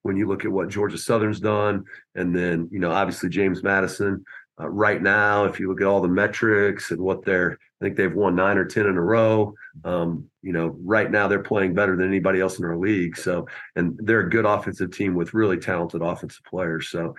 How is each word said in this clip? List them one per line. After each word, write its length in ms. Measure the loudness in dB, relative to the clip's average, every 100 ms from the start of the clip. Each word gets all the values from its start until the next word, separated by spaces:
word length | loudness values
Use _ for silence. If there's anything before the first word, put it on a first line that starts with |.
when 140 | -4 -2
you 120 | -2
look 160 | -2
at 80 | -2
what 160 | -4 -4
Georgia 300 | -2 -4 -4
Southern's 420 | -2 0 0 -2
done. 420 | -2 0 0 -2 -6 -20 _
And 200 | -6 -2
then, 340 | 0 0 -2 -4
you 80 | -4
know, 140 | 0
obviously 360 | 0 0 -2 -4
James 360 | 0 0 0
Madison, 600 | 0 0 0 -2 -2 -2 -8 -20 -20 _
uh, 80 | -8
right 340 | 0 0 2
now, 420 | 2 4 4 4
if 140 | 2 0
you 100 | -4
look 120 | 0
at 80 | 2
all 120 | 4
the 60 | 2
metrics 880 | 2 0 2 2 4 2 0 -6
and 80 | -4
what 240 | -2 -2
they're, 340 | 0 2 2 -2 _ _
I 40 |
think 120 | -4 0
they've 180 | 0
won 220 | 2 2 4
nine 200 | 2 2
or 80 |
ten 220 | 0 0 0
in 100 | 2
a 60 |
row. 500 | 2 4 4 4 0 -4 -20 -14
Um, 460 | -4 -2 -2 -4 -10 _
you 100 | -4
know, 240 | -2 -2 -4
right 260 | 0 2 2
now 160 | 2 2
they're 160 | 0
playing 320 | 0 0 2
better 220 | 2 2 2
than 100 | 2
anybody 340 | 2 2 2
else 200 | 0 -2
in 40 |
our 140 | -4 -2
league. 380 | 0 0 -2 -4
So, 320 | -4 -2 -4 -14 -10
and 240 | -2 -2 -2
they're 200 | 2 2
a 100 | 4
good 140 | 2
offensive 480 | 2 2 -2 -4 -6
team 240 | -2 -2 0
with 180 | 0
really 240 | 0 2 0
talented 420 | -2 -4 -2 -4
offensive 440 | -4 -4 -10 -16 -10
players. 400 | -6 -4 -4 -6
So, 280 | -6 -6